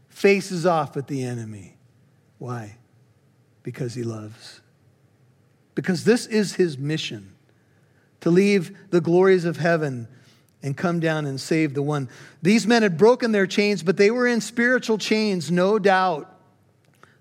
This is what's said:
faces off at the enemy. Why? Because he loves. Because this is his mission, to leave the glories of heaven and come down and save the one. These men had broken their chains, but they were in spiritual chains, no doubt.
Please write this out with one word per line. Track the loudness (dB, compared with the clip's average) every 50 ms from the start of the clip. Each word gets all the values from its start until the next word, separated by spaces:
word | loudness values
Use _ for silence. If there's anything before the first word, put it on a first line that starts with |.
| _
faces | _ _ 2 4 4 4 4 0 -6 -6 -2 0
off | 2 2 2 0 -2 -6
at | -10 -8
the | -6 -6 -6 -6
enemy. | -6 -6 -8 -10 -12 -14 -16 -18 -20 _ _ _ _ _ _ _ _ _ _ _ _ _ -16
Why? | -12 -12 -10 -10 -12 -14 -18 -20 _ _ _ _ _ _ _ _ _ _ _ _ _ _ _ _
Because | -16 -14 -10 -8 -8 -8 -8
he | -8 -8
loves. | -8 -8 -10 -12 -16 -18 -20 -20 -20 -20 -20 _ _ _ _ _ _ _ _ _ _ _ _ _ _ _ _ _ _ _ _ _ _ -8
Because | -6 -4 -2 -4 0 2
this | 2 2 2 0
is | -2 -2 -2 -2 -2 0
his | -2 -2 -2 -2
mission, | -6 -6 -6 -6 -6 -6 -8 -12 -12 -16 -20 -20 _ _ _ _ _ _ _ _ _ _ _ _ _ _ _ _ _
to | 0 2
leave | 4 4 4 4 2 2 0 -2 -12 -20 -10 -2
the | -2 0
glories | 0 2 2 4 6 6 4 4 2
of | -2 -4
heaven | -2 0 0 2 2 0 -4 -6 -8 -12 -14 -16 -20 _ _ _ _ _ _ _ _
and | -8 -8 -6
come | -4 -2 -2 -2 0
down | 0 0 -2 -2 -4
and | -6 -8 -8
save | -4 -2 0 0 0 -2 -2
the | -4
one. | -4 -2 -2 -4 -4 -8 -12 -20 -20 -20 -16 -4
These | 0 2 2 2 4
men | 2 2 4
had | 4 2 2
broken | 4 6 4 6 4 2 0
their | 2 0 0
chains, | 0 0 0 0 0 0 -2
but | 0 -2 2
they | 4 4 4
were | 4 2 2
in | 2 0 0
spiritual | -2 -4 -2 0 0 2 2 0 0 0 -2
chains, | -2 0 0 0 0 0 0 -2 -2 -2 -2
no | 0 2 2 2 2 2
doubt. | 2 2 4 4 2 0 -2 -4 -8 -14 -20 _ _ _ _ _ _ _ _ _ _ _ _ _ -20 _ _ _